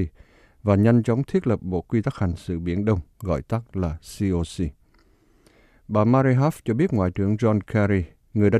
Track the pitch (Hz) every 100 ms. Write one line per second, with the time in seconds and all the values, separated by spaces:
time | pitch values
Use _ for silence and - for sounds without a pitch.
0 | 90 - _ _ _ _ 104 98 110 120
1 | 113 117 143 190 135 104 92 90 - 117
2 | - - 95 85 - 85 87 90 104 98
3 | - - 95 73 - 113 117 98 85 80
4 | - - 101 87 85 - 80 - _ _
5 | _ _ _ _ _ _ _ _ - 104
6 | 110 131 135 127 147 - - 117 175 110
7 | 92 92 98 107 113 107 - 110 104 98
8 | 82 _ _ 107 101